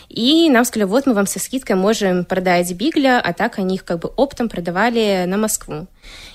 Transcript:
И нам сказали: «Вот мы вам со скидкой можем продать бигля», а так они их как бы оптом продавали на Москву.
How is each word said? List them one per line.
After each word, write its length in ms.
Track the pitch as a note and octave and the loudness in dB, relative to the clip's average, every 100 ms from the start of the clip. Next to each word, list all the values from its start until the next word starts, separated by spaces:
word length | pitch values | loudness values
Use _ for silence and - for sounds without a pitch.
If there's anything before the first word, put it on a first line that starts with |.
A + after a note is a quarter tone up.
| - | -12
И 380 | - A#3 D#4+ E4+ | -2 2 4 6
нам 120 | A#3 | 4
сказали: 240 | B3 A3 G3 | 2 0 0
«Вот 200 | A#3 C#4 | 2 2
мы 80 | G#3 | 2
вам 100 | G3 | 0
со 140 | F#3+ | -4
скидкой 360 | - C4 - F#3+ | -6 -6 -2 0
можем 480 | G3 A3 G3 F3+ | 2 2 0 0
продать 480 | F3 F#3 F3+ F3 F3 | -2 -2 2 2 0
бигля», 460 | F3+ C4 E4 C4+ B3 | -2 -2 2 2 2
а 140 | - | 0
так 240 | F3 A3+ A3+ | -2 -4 -2
они 180 | F#3 F#3+ | -2 -4
их 80 | |
как 160 | - E3+ | -4 -6
бы 120 | F3+ - | -4 -2
оптом 320 | C#4 - A#3+ | -2 -2 -6
продавали 800 | - F3 F3 A#3 A#3 G#3+ F#3+ F3+ | -4 -4 0 0 2 0 0 0
на 120 | G3 | 0
Москву. 500 | G#3+ - - D3+ F3+ _ - - - | -2 -4 -8 -12 -12 _ -20 -20 -20